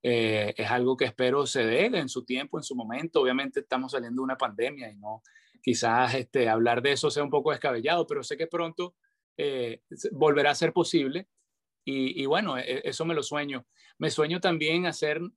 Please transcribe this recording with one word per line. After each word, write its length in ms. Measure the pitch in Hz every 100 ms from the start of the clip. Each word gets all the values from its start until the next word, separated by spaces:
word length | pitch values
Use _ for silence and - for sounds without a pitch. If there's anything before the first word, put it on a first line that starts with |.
Eh, 520 | 120 120 113 107 104 -
es 140 | 107
algo 260 | 123 123 131
que 80 |
espero 420 | 127 - 127 143 143
se 180 | 135
dé 220 | 113 120 214
en 220 | 208 135
su 160 | 127
tiempo, 340 | 123 127 143 165
en 60 |
su 100 | -
momento. 460 | 123 113 123 165 156
Obviamente 400 | 127 127 139 139
estamos 320 | - 127 131
saliendo 300 | 131 117 123
de 20 |
una 140 | 131 131
pandemia 520 | 123 104 123 143 117
y 60 | 104
no, 260 | 104 113 _ _ _ _
quizás, 520 | - 113 113 117 127
este, 340 | 131 127 135 117
hablar 340 | 113 117 120
de 100 | 135
eso 180 | 135 151
sea 120 | 143
un 80 | 143
poco 200 | 147 147
descabellado, 560 | 131 147 120 127 170 165
pero 160 | 143
sé 120 | 123 143
que 100 | 165
pronto, 500 | 170 160 165 180 _ _ _ _ -
eh, 460 | 143 131 120 113 _
se, 180 | - -
volverá 380 | 135 151 147 143
a 40 |
ser 180 | 143 165
posible 560 | 180 165 165 135 160 - _ _ _ _ _
y, 380 | - 135 131 -
y 40 | 135
bueno, 300 | 170 208 127
e-, 220 | - 127
eso 200 | 151 131
me 100 | 165
lo 80 | 160
sueño. 440 | 135 147 143 131 - _ - _
Me 120 | 156
sueño 300 | 135 151 175
también 460 | 185 165 151 165 180
hacer 340 | 160 151 151 175